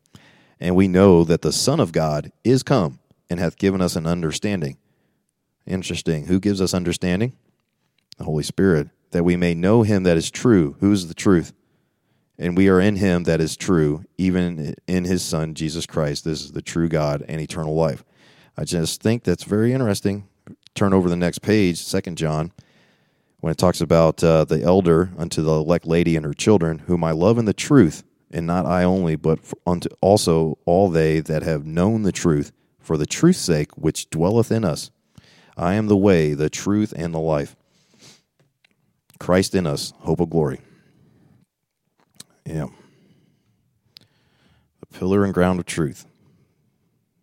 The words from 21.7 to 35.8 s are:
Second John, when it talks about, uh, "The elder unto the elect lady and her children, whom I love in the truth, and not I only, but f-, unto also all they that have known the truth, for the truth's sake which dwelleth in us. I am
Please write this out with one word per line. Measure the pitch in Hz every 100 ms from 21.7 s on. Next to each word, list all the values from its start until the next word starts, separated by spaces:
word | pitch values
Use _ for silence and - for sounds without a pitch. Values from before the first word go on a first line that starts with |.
| 82
Second | - 92 - 82
John, | 80 78 82 - - _ _ _ _ _ _ _
when | 82
it | 78
talks | 90 -
about, | 78 82 80 -
uh, | 85 80
"The | 76 80
elder | 73 95 87 82 92 82
unto | 82 -
the | 78
elect | 78 78 85 82
lady | 82 85 80
and | 76
her |
children, | 71 - 101 82 78
whom | 78 87
I | 82
love | 80 92 117
in |
the | 110
truth, | - - 143 85 - - _ _
and | 82 82
not | 90 80
I | 90
only, | 90 95 85
but | 78 80 78
f-, | - -
unto | - 87 - -
also | 92 104 - 82 80 71
all | - 87 98
they | 82 80 78
that | 76 78
have | 85 78
known | 78 80 95 113
the | 101
truth, | - 90 76 71 _ _ _
for | - 78
the | 78
truth's | - 170 185
sake | - 78 76 -
which | 78 - -
dwelleth | 80 90 117 110
in | 113
us. | 95 71 - _ _ _ _ _ _ -
I | 85
am | 104